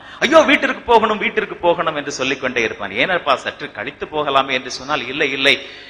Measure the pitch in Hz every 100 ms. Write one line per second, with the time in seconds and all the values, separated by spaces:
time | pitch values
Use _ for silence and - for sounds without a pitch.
0 | - - 240 320 254 294 269 233 226 233
1 | 214 214 220 220 202 - 175 170 165 151
2 | 143 139 131 139 127 120 110 - 101 101
3 | 165 175 147 123 107 - 143 - 117 -
4 | - 151 147 135 139 127 127 - 135 147
5 | 120 139 147 135 135 123 - - -